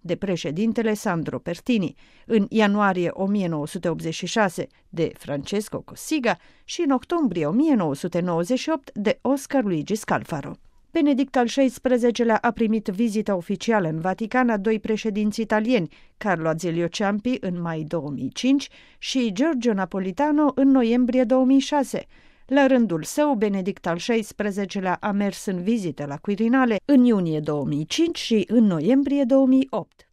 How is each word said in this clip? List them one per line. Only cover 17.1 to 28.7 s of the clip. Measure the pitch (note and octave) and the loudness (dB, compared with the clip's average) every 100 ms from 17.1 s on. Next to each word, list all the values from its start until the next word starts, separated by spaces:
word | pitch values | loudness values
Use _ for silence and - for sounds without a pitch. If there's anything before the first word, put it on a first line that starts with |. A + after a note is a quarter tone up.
| G#3 B3 B3+ | -2 -2 -4
în | F#3+ F3 | -4 -4
mai | E3+ D#3+ D#3 | -4 -6 -4
două | E3+ D3 | -6 -6
mii | C3+ C3+ | -6 -8
cinci | - B3 C#4 - - - _ | -4 2 2 0 -18 -20 _
și | - C4 A#3+ | -6 -2 -2
Giorgio | F#3+ D4+ C#4+ A#3 | 0 0 0 0
Napolitano, | G3+ F#3 G3+ F#3 F#3 D4 D4 D4+ | 0 -2 -4 -6 -2 0 4 2
în | C4+ C4+ | 4 4
noiembrie | C4+ A3+ A#3+ B3 B3+ | 6 4 2 2 2
două | B3 C4 | 2 4
mii | B3+ C4+ | 6 4
șase. | C4+ D4 C4+ F3 - - - _ - | 4 0 0 -4 -10 -20 -20 _ -2
La | C4+ C4+ | 2 4
rândul | C4 A3+ E3 | 4 2 0
său, | D#3+ - D4 | -4 0 2
Benedict | B3+ G#3 G3 F#3 G3 - | 2 0 0 -4 -6 -4
al | E3+ | -4
șaisprezecelea | - A3+ G#3+ - G#3 G3 G3 G3+ F#3 F3 | -2 -2 -2 -6 -6 -4 -6 -4 -4 -2
a | G#3+ | -2
mers | G3+ G3+ G3 - | 0 -2 -4 -6
în | F3+ | -4
vizită | F3+ A#3 F3+ C#3+ C#3+ | -2 -2 -2 -6 -8
la | C#3 | -8
Quirinale | - G3 A3+ C4+ B3+ G#3 | -6 -2 2 4 2 0
în | - C#4+ | 4 6
iunie | B3 G#3+ F3 D#3 | 6 4 2 -2
două | D#3 D3 | -2 -4
mii | C#3 D3 D#3 | -2 -4 -4
cinci | - E4 E4+ | -2 -2 -2
și | - A3+ - | 0 0 2
în | A3+ | 4
noiembrie | G#3+ | 4